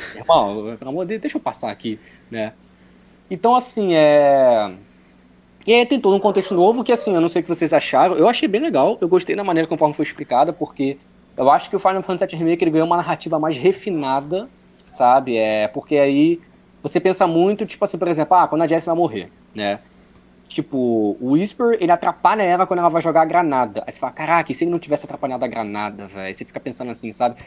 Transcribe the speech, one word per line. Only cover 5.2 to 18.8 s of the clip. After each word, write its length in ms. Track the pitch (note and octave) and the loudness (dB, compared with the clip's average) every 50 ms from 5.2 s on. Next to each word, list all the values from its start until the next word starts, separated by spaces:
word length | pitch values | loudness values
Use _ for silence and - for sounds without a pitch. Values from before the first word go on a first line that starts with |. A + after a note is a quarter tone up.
| _ _ _ _ _ _ _ _ - | _ _ _ _ _ _ _ _ 0
e 80 | - A3+ | 2 4
aí 120 | A#3+ A#3+ | 4 4
tem 140 | A#3+ C#4 B3+ | 2 0 0
todo 160 | - G3 G3 | 2 2 2
um 40 | G3 | 4
contexto 340 | G3 G#3 G3 G3+ F#3+ - G3+ | 2 2 0 0 -2 0 2
novo 300 | F3 F3 G3+ A#3 C4 G#3+ | 4 4 4 4 2 0
que, 80 | - | 0
assim, 220 | A#3+ A3+ - A3 F#3+ | 0 0 0 0 0
eu 80 | E3+ | 2
não 80 | E3 E3+ | 0 0
sei 120 | - F3+ | 0 -2
o 20 | D#3+ | -4
que 60 | - | -4
vocês 240 | E3+ - E3 D3+ E3 | -4 -2 -2 0 0
acharam. 420 | D3 - - - C3 D3+ F#3 F#3 | 0 0 2 2 4 4 4 4
Eu 120 | C#3+ D#3+ A3+ | 4 4 4
achei 200 | A#3+ - D#4 D#4 | 2 2 0 -2
bem 140 | F#3+ A3 | -2 -2
legal, 360 | D4+ E4 A3 C#3 C3+ F3+ A#3 - | -2 0 0 2 2 2 0 0
eu 60 | F#3+ E3 | 0 2
gostei 280 | F3+ F#3 F3 - - | 2 2 0 0 -4
da 80 | G3+ G3+ | -4 -2
maneira 240 | G3 E3+ D#3+ E3 D#3+ | -2 0 0 0 -2
conforme 280 | E3+ D#3 D#3+ D3 D3 | -2 0 0 0 0
foi 100 | - D#3 | -2 -6
explicada, 480 | - - - D3 - B2+ B2 D3 D#3+ D#3+ | -6 -8 -10 -8 -2 0 2 2 2 0
porque 440 | - D3+ C#3+ - - C#3 C3+ C#3 C#3 _ _ _ _ _ _ _ | -6 -8 -8 -6 -4 -4 -4 -6 -8 _ _ _ _ _ _ _
eu 140 | - B2+ C3 | 0 2 4
acho 200 | D3 F3 - - | 2 2 2 -2
que 60 | - | -4
o 40 | F#3+ | -2
Final 240 | - F#3+ F#3+ G3 F#3 | 0 0 0 -2 -4
Fantasy 280 | - F#3 D#3 G3 - | -6 -4 -4 -4 -4
sete 40 | - | -4
Remake, 280 | D#3+ E3+ E3 E3+ E3+ F#3+ | -2 -2 -2 0 0 0
ele 80 | E3 | 0
ganhou 140 | D#3 D#3+ D#3+ | 2 2 2
uma 120 | E3 F3 F3 | 2 0 0
narrativa 420 | E3+ F3+ E3 D3+ - E3 D#3+ D#3 | 0 -2 -4 -6 -6 -4 -4 -2
mais 180 | D3+ D#3+ D#3+ B2 | -2 -2 -2 0
refinada, 880 | B2+ F#3 F#3+ F#3+ - G#3+ F3+ D#3 C#3+ C3 C3+ C#3 C#3 D3 E3+ F#3 - - _ _ _ _ _ _ _ - | 0 0 0 0 -2 -6 -6 -4 -2 -2 -2 -2 -4 -4 -6 -6 -6 -8 _ _ _ _ _ _ _ -12
sabe? 500 | - - B2+ B2 B2+ C3+ C3 C3 A#2+ A2+ | -4 2 4 4 4 4 2 0 0 0
É, 300 | A2 G#2+ G#2+ G#2+ G#2+ G#2+ | 0 0 0 0 0 -2
porque 300 | - C#3+ - - D3+ C#3+ | -4 -6 -6 0 2 2
aí 420 | C#3+ C#3 C#3 C#3+ D3+ E3 E3+ E3+ - _ _ _ _ _ _ _ - | 4 4 4 4 4 2 2 -2 -6 _ _ _ _ _ _ _ -8
você 160 | C#3+ - F3 | -4 -2 0
pensa 260 | E3 F#3 F#3 - G3 | 0 0 2 2 0
muito, 400 | F3 E3 E3 F3 G3 G#3+ - A3 | 2 2 2 2 2 0 -2 -4
tipo 180 | E3 - - G#3 | -8 -6 -4 -6
assim, 140 | G3 - E3+ | -4 -4 -4
por 100 | F#3 F3 | -2 -2
exemplo, 300 | E3+ D3+ D3+ D3+ F3+ F3+ | -2 -2 0 2 4 4
ah, 100 | E3+ - | 4 2
quando 140 | - D#3 | 0 0
a 60 | E3+ D3+ | 0 0
Jessie 180 | D#3+ E3 | 0 -2